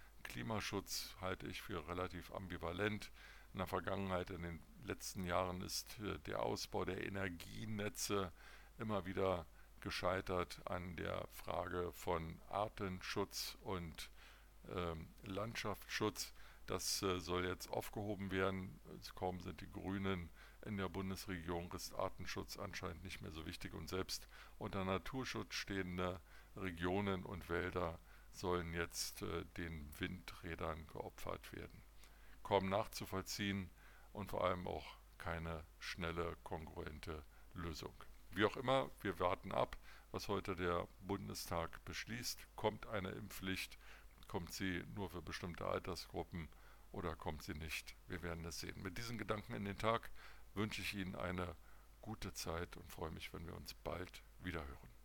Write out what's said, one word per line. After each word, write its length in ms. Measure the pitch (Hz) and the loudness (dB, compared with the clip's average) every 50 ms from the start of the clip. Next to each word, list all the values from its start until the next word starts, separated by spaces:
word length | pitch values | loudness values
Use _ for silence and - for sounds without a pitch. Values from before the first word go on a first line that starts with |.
| - - - - - | -14 -14 -12 -10 -8
Klimaschutz 920 | - - 123 120 117 113 101 92 - 107 98 92 - - - - - - - | -6 -4 -4 0 0 2 2 2 2 0 0 0 0 -2 -2 -2 -4 -6 -2
halte 260 | 92 92 95 - - | 0 0 0 0 -2
ich 160 | - 98 - - | -4 -4 -4 -4
für 240 | - 98 85 73 | -2 -2 -2 -2
relativ 460 | 80 90 90 92 92 92 87 82 - - | 0 0 0 0 0 -2 -4 -6 -6 -6
ambivalent. 800 | - 95 87 87 80 82 82 87 90 104 107 104 101 - - - - - - - - - - - | -6 -4 -4 -4 -2 0 0 2 4 4 4 4 2 -2 -6 -10 -12 -14 -14 -14 -14 -14 -8 -2
In 40 | - | -2
der 100 | 92 - | 2 2
Vergangenheit, 640 | 95 95 82 98 98 98 98 95 92 87 87 - | 2 2 4 4 2 4 4 4 4 2 2 0
in 120 | 95 85 87 | -2 -2 -2
den 180 | 85 85 76 - - - - - | -2 -4 -4 -8 -12 -12 -6 -4
letzten 420 | 104 101 - - - - 104 92 | -2 -2 -2 -2 -4 -2 -2 2
Jahren, 360 | 87 87 90 92 90 90 90 | 4 6 6 6 6 2 0
ist, 360 | 98 92 - - - - - - | -2 0 -2 -2 -2 -4 -6 -2
äh, 180 | 104 98 87 78 - | -2 0 0 -2 -2
der 160 | 98 104 - - | 0 2 4 4
Ausbau 420 | 117 113 - - - - 101 92 | 4 4 2 0 0 0 2 2
der 220 | - 92 - - | 2 2 0 0
Energienetze 1300 | - 98 98 98 95 87 82 - 95 104 110 113 110 110 101 104 107 - - - - 104 101 95 87 - - - - - - - - - - | 0 0 0 0 0 0 -4 -6 -8 -6 -4 -2 -2 0 0 0 0 0 0 2 4 4 4 4 2 0 -6 -12 -14 -14 -14 -14 -14 -8 -4
immer 280 | 120 107 107 98 85 | 0 2 2 2 2
wieder 400 | 92 92 95 98 95 92 87 80 - - - - - - - | 2 4 6 8 8 6 6 2 -4 -10 -16 -16 -16 -12 -6
gescheitert 840 | - 101 - - - 90 92 92 - - 92 90 90 - - - - | -4 -2 0 4 6 6 6 6 4 4 4 4 4 2 -2 -6 -4
an 320 | - 90 90 90 90 87 | -2 -2 -2 -2 -2 -2
der 320 | 87 90 90 92 92 - - | -2 0 0 0 0 -2 -4
Frage 640 | - - - - 85 85 90 90 87 90 87 87 80 | -6 -6 -4 0 0 2 2 2 2 2 2 0 -2
von 480 | - - 92 87 82 80 80 - - - - | 0 2 4 4 4 4 0 -4 -8 -8 -2
Artenschutz 1080 | - 98 104 110 - - 104 95 92 90 - - - 104 98 - - - - - - - | 0 2 2 2 0 -2 -2 0 0 -2 -4 0 2 2 2 2 0 -2 -2 -2 -4 -6
und, 500 | - 110 98 87 87 82 76 - - - - - - - - - - - - - - - | -4 -2 0 0 0 -2 -4 -6 -8 -10 -10 -14 -16 -16 -16 -18 -18 -18 -18 -14 -10 -2
ähm, 380 | - 92 87 85 82 80 82 - - - - | 0 2 2 2 0 -2 -4 -8 -12 -10 -6
Landschaftsschutz. 1120 | - 95 95 104 117 113 - - 107 95 - - - - - 110 107 - - - - - - - - - - - | -2 -2 0 0 0 -2 -2 0 0 -2 -2 -4 -4 2 4 4 4 4 2 -2 -6 -6 -10 -12 -12 -14 -10 -2
Das, 340 | - 101 92 - - - - 104 | 0 0 2 4 2 2 4 6
äh, 180 | 98 92 90 | 6 4 4
soll 260 | 85 87 90 90 90 | 4 4 4 4 4
jetzt 220 | 90 90 - - - | 4 2 0 -2 0
aufgehoben 640 | - 117 - - - 113 101 104 104 92 98 95 95 | 0 0 0 0 -2 0 0 0 0 0 0 2 6
werden. 480 | 95 95 95 95 95 92 98 - - - - - - - - - | 6 6 6 6 2 0 -4 -6 -10 -12 -12 -12 -10 -10 -10 -2
Kaum 240 | - - 92 90 90 | 0 2 2 2 0
sind 220 | 87 92 80 - | -2 -4 -6 -6
die 100 | 98 90 | -8 -8
Grünen 600 | - 95 87 90 98 101 98 98 95 90 85 80 - - - - - - - | -6 -4 0 0 2 4 4 4 2 2 0 -4 -8 -12 -14 -14 -14 -10 -6
in 100 | 110 107 | -2 0
der 120 | 98 95 90 | 0 2 2
Bundesregierung, 840 | 82 95 95 95 95 95 - - 95 87 80 85 87 85 87 90 92 | 2 0 0 0 -2 -2 -2 -2 -2 -2 0 0 0 0 0 -2 -4
ist 200 | 90 - - - | -4 -4 -2 2
Artenschutz 640 | - 95 92 - - 92 90 - - 90 - - - | 2 2 2 2 0 -2 -2 -2 -2 -4 -4 -4 -4
anscheinend 460 | 98 95 85 - - 87 82 80 87 | -4 -4 -2 -2 -2 -2 -2 -4 -6
nicht 160 | 90 - - | -6 -6 -4
mehr 100 | - 95 | -4 -4
so 160 | 80 80 78 | -4 -4 -4
wichtig. 260 | 85 85 - - 92 - | -4 -4 -4 -4 -4 -4
Und 160 | 92 85 - | -4 -4 0
selbst 380 | 90 92 92 - - - - - - - - - - - | 2 2 2 2 0 -2 -4 -8 -12 -14 -14 -14 -8 -6
unter 260 | 113 101 - 98 95 | -4 0 2 2 4
Naturschutz 720 | 95 95 92 - - - 131 127 - - 113 104 - - | 4 4 4 2 0 -2 -2 -2 0 0 -2 -2 -2 -2
stehende 640 | - - - 101 98 92 90 90 90 92 90 92 92 - - - - - - - | -2 0 2 2 2 2 2 2 4 4 4 2 0 -4 -10 -14 -14 -14 -12 -6
Regionen 680 | 104 95 92 85 80 87 87 92 101 101 98 95 90 90 | -2 -2 -2 2 4 4 6 6 6 6 6 4 4 2
und 240 | - 98 85 78 - | -2 -4 -4 0 2
Wälder 520 | 85 85 87 92 90 90 90 82 82 85 - - - - - - - | 4 4 4 4 4 4 2 2 0 -2 -8 -14 -16 -14 -14 -12 -8
sollen 420 | - - 90 90 87 85 85 82 | 0 4 4 4 4 4 2 2
jetzt, 480 | 87 85 85 - - - - - - 101 | 2 2 2 0 -2 -2 -2 -2 -2 -2
äh, 220 | 95 85 85 85 82 - | 0 0 0 -2 -2 -4
den 320 | - 87 82 82 78 73 71 - - | -4 -2 -2 -2 -4 -6 -8 -2 -2
Windrädern 880 | 92 92 92 87 - - - - - 87 80 - 85 82 80 80 78 - | -2 -2 -2 -4 -6 -8 -8 -6 -6 -4 -2 0 0 0 0 -2 -6 -6
geopfert 640 | - - - - - - - 90 - - - - - | -6 -6 -6 -6 -6 -4 -2 -2 -2 -2 -4 -8 -8
werden. 320 | - - - - - - - - - - - - - - - - - - | -8 -8 -8 -10 -14 -16 -16 -16 -16 -14 -14 -16 -16 -14 -14 -12 -10 4
Kaum 240 | - 104 98 95 95 | 6 8 8 8 8
nachzuvollziehen 1000 | 95 104 110 - - - 104 - - 95 92 - - - 104 101 98 98 90 82 - - - - - - - - - | 6 4 4 2 -2 -4 -2 0 0 0 0 0 0 2 2 2 2 2 0 -2 -8 -12 -16 -16 -14 -14 -14 -10 -6
und 180 | - 98 92 | -6 -2 0
vor 140 | 98 98 98 | 4 6 6
allem 240 | 90 90 90 90 92 | 6 6 4 2 0
auch 300 | 87 80 - - - - - - - | 0 -2 -2 -6 -10 -14 -16 -16 -12
keine 480 | - - 87 85 82 82 85 82 78 76 - - - | -4 -2 -2 0 0 0 -2 -2 -4 -6 -10 -12 -8
schnelle, 580 | - - - - 87 82 85 85 85 85 80 - - | -6 -6 -2 0 0 0 2 2 0 0 -2 -6 -6
kongruente 840 | - 95 82 78 - - 85 82 80 76 76 - 85 80 76 - - - - - - - | -4 -4 -4 -4 -6 -6 -6 -6 -6 -6 -6 -6 -4 -4 -6 -6 -10 -14 -14 -14 -8 -6
Lösung. 400 | 90 82 85 78 - - - - - - - - - - - | -4 -2 -2 -2 -4 -6 -6 -8 -10 -12 -12 -12 -12 -12 -4
Wie 140 | - 92 107 | 6 8 8
auch 120 | 101 - - | 8 8 4
immer, 320 | 123 123 135 135 131 - - - | 4 6 6 6 6 4 0 0
wir 180 | - 101 90 - | 0 0 4 6
warten 320 | 92 87 95 - - 95 | 6 6 6 4 2 2
ab, 280 | - - 127 - - - - - - - - - | 4 4 4 4 2 -4 -8 -10 -12 -14 -10 -6
was 180 | - 101 - - | -4 -2 0 2
heute 260 | 101 98 - - 95 | 2 2 2 2 2
der 320 | 82 90 87 87 87 95 - - - | 4 4 4 4 4 2 0 -6 -8
Bundestag 800 | 98 92 98 98 101 104 98 - - - 87 85 82 80 - - - | -2 0 0 0 0 -2 -4 -4 -2 0 2 2 2 0 -2 -6 -6
beschließt. 600 | - 82 - - - 110 120 117 - - - - - - | -4 -4 -4 -4 -2 -4 -2 -2 -2 -2 -4 -8 -10 -4
Kommt 320 | - - 107 107 107 - | 2 2 2 2 2 -2
eine 240 | 123 117 101 92 95 - | -2 0 0 0 0 -2
Impfpflicht, 640 | - 110 95 - - 95 95 95 90 - - - - - - - - - - - - - - | -4 -6 -6 -6 -2 0 2 2 2 0 -4 -8 -12 -12 -12 -12 -12 -14 -16 -16 -14 -8 -4
kommt 240 | - 98 85 82 - | -2 -2 -2 -2 -2
sie 320 | - 98 95 90 85 - 95 113 | 0 2 2 2 2 0 -2 -4
nur 140 | 107 98 87 | -4 -4 -2
für 140 | - 87 80 | -4 -4 -4
bestimmte 440 | 82 - - - 90 82 - 95 | -4 -4 -2 -2 -4 -2 0 2
Altersgruppen 840 | 92 92 95 - 95 87 - - - - 87 85 - - 87 80 73 - - - - - - - - - | 4 4 4 2 0 -2 -4 -4 -4 -2 -2 -2 -2 -4 -6 -6 -6 -10 -14 -14 -16 -16 -16 -14 -8 -4
oder 240 | - 87 85 78 | -2 -2 -2 -2
kommt 260 | - - 87 78 73 - | 0 -2 -2 -2 -2 -2
sie 120 | - 85 | -4 -4
nicht? 420 | 73 80 78 - - - - - - - - | -2 -2 -2 -2 -2 -4 -6 -10 -10 -6 -6
Wir 140 | 98 87 87 | -4 -2 -2
werden 220 | 87 82 82 82 | -2 -2 -2 -2
es 160 | 85 80 - | -4 -4 -4
sehen. 220 | - 87 87 - - | -4 -4 -4 -4 -4
Mit 160 | 95 85 - | -2 -2 -2
diesen 180 | - - 120 | -2 -2 -2
Gedanken 380 | 104 107 - 110 101 101 - 120 | 0 0 2 0 0 0 -2 -2
in 100 | 110 101 | -2 0
den 140 | 101 98 - | -2 0 4
Tag 320 | - 110 113 113 - - - - - - - - - - - | 6 6 6 6 2 -2 -6 -8 -8 -10 -12 -12 -12 -2 2
wünsche 300 | 98 107 107 - - 95 | 2 2 2 2 0 0
ich 120 | - - | 0 0
Ihnen 220 | 101 95 90 - | 0 0 0 0
eine 400 | - - 87 90 90 90 90 87 - - - - - - - - - - | 0 0 2 2 2 2 0 -2 -6 -10 -14 -14 -14 -14 -16 -16 -10 -6
gute 320 | 107 110 - - 98 - | -6 -4 -2 -2 -4 -2
Zeit 420 | - - 90 80 85 87 - - | -2 0 0 2 0 0 -2 -4
und 160 | - - - - | -8 -10 -10 -6
freue 180 | - 90 80 | -4 -2 -2
mich, 220 | 85 87 - - - | -2 -4 -6 -6 -6
wenn 140 | 85 82 | -6 -6
wir 100 | 85 87 | -6 -6
uns 160 | 87 78 - - | -6 -8 -10 -10
bald 500 | - - - 80 85 90 - - - - - - - | -6 -4 -2 -2 -2 -2 -4 -8 -12 -14 -14 -14 -6
wieder 280 | - 90 85 82 73 | -4 -2 0 0 -2
hören. 260 | 67 65 - - 62 - - - | -4 -6 -10 -12 -14 -16 -16 -18